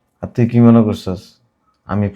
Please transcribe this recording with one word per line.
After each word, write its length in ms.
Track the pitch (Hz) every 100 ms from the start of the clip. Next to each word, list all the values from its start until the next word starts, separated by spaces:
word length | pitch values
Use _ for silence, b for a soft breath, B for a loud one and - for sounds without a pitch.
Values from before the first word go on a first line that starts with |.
| _ _
আর 60 | 95
তুই 100 | - 117
কি 80 | 120 117
মনে 140 | 117 107
করছস 360 | 95 95 90 - _ _ _ _ _ -
আমি 140 | 101 101